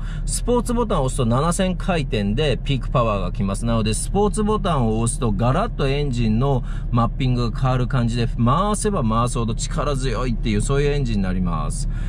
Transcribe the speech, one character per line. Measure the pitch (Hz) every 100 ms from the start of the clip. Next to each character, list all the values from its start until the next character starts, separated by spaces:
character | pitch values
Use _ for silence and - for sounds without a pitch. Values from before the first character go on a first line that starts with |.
| - - -
ス | -
ポ | - 240
ー |
ツ | -
ボ | 233 226
タ | 175
ン |
を |
押 | 170
す | -
と | 117
七 | 120 160
千 | 170 185 175
回 | - 175
転 | 135 113 101
で | 127 151 -
ピ | -
ー | 135
ク | -
パ | 135
ワ | 113 101
ー |
が | 90
来 | -
ま | 98 98
す。 | 117
な |
の | 113
で、 | 107
ス | 107 -
ポ | 196 208
ー |
ツ | 214
ボ | 208 214
タ | 196
ン | 151 113
を | 110
押 | 117
す | -
と | 120
ガ | 98 117
ラ | 139 -
ッ |
と | - 143
エ | 143
ン | 143
ジ | 120 113
ン | 110
の | 139 127 - - -
マ | 120 117
ッ |
ピ | - 131
ン |
グ | 123 117
が | -
変 | 131
わ | 127
る | 120
感 | 131 117
じ | 117
で、 | 113
回 | 123 120 151 208 208
せ | 214
ば | 202
回 | 110 110 120
す | 120
ほ |
ど | 113 -
力 | - 160 139 139
強 | 131 110 127
い |
っ | 110
て | 120
い | 104
う、 |
そ | 107 139
う |
い | 143
う |
エ | 147
ン |
ジ | 120
ン | 107
に |
な | 92
り | 90
ま | 87 82 76
す。 | - - -